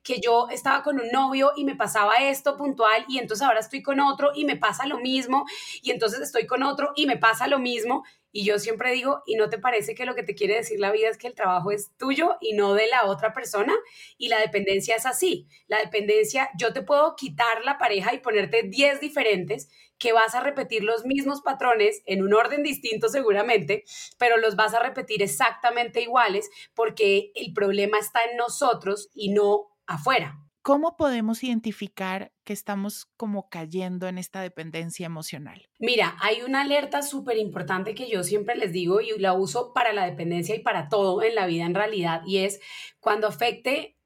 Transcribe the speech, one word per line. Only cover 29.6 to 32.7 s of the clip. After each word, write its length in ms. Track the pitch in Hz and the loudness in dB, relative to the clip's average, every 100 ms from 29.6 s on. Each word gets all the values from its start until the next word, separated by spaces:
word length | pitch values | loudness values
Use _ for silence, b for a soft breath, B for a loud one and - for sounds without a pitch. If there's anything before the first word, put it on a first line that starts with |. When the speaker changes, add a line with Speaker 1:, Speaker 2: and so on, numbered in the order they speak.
| - _ - | -2 _ -12
Speaker 1:
afuera. 540 | 165 - 247 147 - _ _ | -4 0 0 0 -12 _ _
Speaker 2:
¿Cómo 360 | - 285 330 339 | 2 2 2 0
podemos 460 | 302 240 220 226 | 0 0 -2 -2
identificar 920 | 254 233 226 - 196 - 190 190 - _ | -2 -2 -4 -8 -10 -6 -6 -6 -10 _
que 100 | - | -10
estamos 520 | 202 - | -10 -6